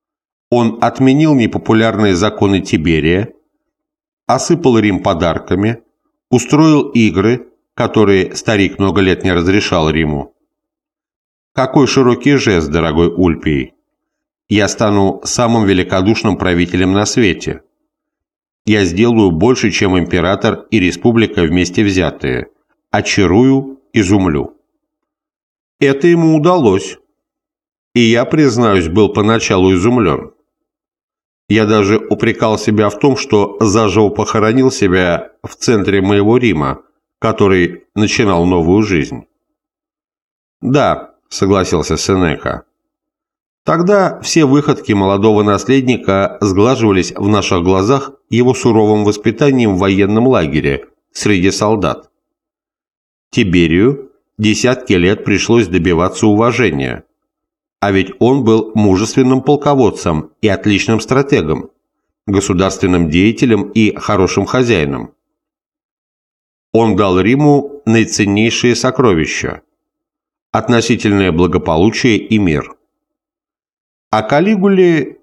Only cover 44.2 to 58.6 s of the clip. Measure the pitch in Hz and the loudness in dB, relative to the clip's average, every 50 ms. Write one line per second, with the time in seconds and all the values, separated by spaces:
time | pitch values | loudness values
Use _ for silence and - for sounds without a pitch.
44.2 | - - - 170 151 131 139 147 143 151 135 - - - 107 101 98 95 101 98 | -8 -2 0 2 2 4 2 0 0 0 -4 -4 -2 -2 -2 0 0 0 0 2
45.2 | 104 110 107 104 104 104 98 98 - - 135 135 127 127 120 - - - 98 98 | 2 2 2 2 2 0 0 -2 0 0 0 0 2 0 -4 -2 -2 -2 0 0
46.2 | 98 - - - 104 98 90 98 104 127 135 117 113 107 95 90 82 - - - | -2 -4 -4 -4 -4 -2 2 2 2 2 2 2 0 2 2 0 -2 -4 -6 -4
47.2 | 98 104 107 101 95 - 98 87 85 92 95 95 95 113 139 135 - - - _ | -2 0 0 0 0 -2 -2 0 0 0 0 2 2 0 0 -2 -2 -8 -16 _
48.2 | _ - 107 117 123 127 120 - - 120 107 110 104 107 107 107 104 104 104 - | _ -4 0 2 2 2 0 0 0 2 2 4 2 2 2 2 0 -2 -2 -2
49.2 | - 127 113 - 151 143 135 127 117 104 95 87 98 95 98 98 98 98 107 110 | -4 -4 -2 0 0 0 2 2 2 0 0 0 0 0 2 2 0 2 2 2
50.2 | 120 135 123 98 82 71 76 73 73 71 69 - - _ _ _ _ _ _ - | 2 2 2 2 0 0 -2 -2 -2 -2 -4 -4 -8 _ _ _ _ _ _ -4
51.2 | - 104 104 87 87 95 90 - 107 104 110 92 82 71 60 - - _ _ _ | -2 0 0 2 0 0 0 0 -2 0 0 0 -2 -4 -4 -6 -12 _ _ _
52.2 | _ _ _ _ _ _ _ _ _ _ _ _ _ _ _ _ _ _ _ _ | _ _ _ _ _ _ _ _ _ _ _ _ _ _ _ _ _ _ _ _
53.2 | _ _ - 135 110 92 90 87 85 78 82 92 110 135 147 - - - _ _ | _ _ -4 -2 0 2 2 2 2 2 2 2 2 2 0 -2 -10 -20 _ _
54.2 | _ _ _ - 107 107 104 - - 123 123 - - - 98 87 87 95 107 - | _ _ _ -2 -2 0 0 0 0 -2 -2 -2 -2 -2 0 2 2 0 0 -2
55.2 | - 117 101 - - - 117 120 104 87 90 87 80 92 85 80 87 92 - - | -2 -2 -2 -2 0 2 2 2 2 0 -2 -2 0 0 0 0 0 -2 -2 0
56.2 | 113 107 104 107 117 123 107 123 120 90 73 67 67 62 58 - - _ _ _ | 0 2 2 2 0 0 0 0 -2 -2 -2 -4 -6 -6 -8 -12 -14 _ _ _
57.2 | _ _ _ _ _ _ _ _ _ _ _ - 101 101 98 95 90 - - - | _ _ _ _ _ _ _ _ _ _ _ -6 -4 0 0 0 -2 -4 -2 0
58.2 | 110 120 135 143 117 113 110 113 | 2 2 2 2 2 2 2 2